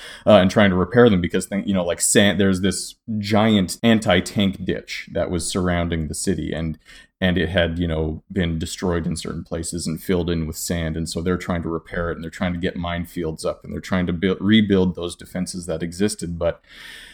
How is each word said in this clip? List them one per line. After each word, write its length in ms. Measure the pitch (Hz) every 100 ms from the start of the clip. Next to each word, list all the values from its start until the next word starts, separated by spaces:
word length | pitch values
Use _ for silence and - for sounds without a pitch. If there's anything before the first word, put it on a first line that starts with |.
| - - -
uh, 60 |
and 180 | 104 92
trying 180 | 117 101
to 80 | 90
repair 320 | 90 120 120
them 140 | 95
because, 240 | 87 95 -
they, 160 | 98
you 80 | 98
know, 120 | 98
like, 180 | 87 82
sand, 360 | - 117 101 90
there's 220 | 98 92
this 360 | 95 90 - - - 107
giant 600 | 101 104 110 107 90 -
anti-tank 800 | 117 110 107 92 - - 98 92
ditch 440 | 92 76 - - -
that 180 | - 82
was 180 | 87 -
surrounding 600 | 98 90 87 85 82 78
the 60 |
city, 380 | 78 - 82 78
and, 260 | 73 80 78 _ - - _
and 200 | 92 90
it 100 | 82
had, 300 | 92 85 82
you 100 | 85
know, 340 | 80 80 80 -
been 280 | 98 87 82
destroyed 480 | 87 - 95 87 82
in 100 | 78
certain 280 | - 82
places 420 | - 82 82 85 82
and 160 | 80
filled 260 | - 92 85
in 180 | 85 78
with 100 | 78
sand. 420 | - 87 82 80
And 100 | 80
so 140 | 87
they're 160 | 85 90
trying 240 | - 87
to 80 | 82
repair 400 | 82 - 92 85
it, 60 | 76
and 60 |
they're 80 | 82
trying 220 | - 92
to 60 | 87
get 180 | 87 -
minefields 720 | 87 85 85 - 80 80 85
up, 180 | -
and 80 | 85
they're 80 | 82
trying 260 | - 95 87
to 60 |
build, 240 | 87 95 92
rebuild 580 | 95 110 104 98 92 85
those 200 | 87 -
defenses 480 | - - 90 90
that 180 | 85 80
existed. 560 | 85 85 104 - 87 85
But 240 | 85 - _ - - - -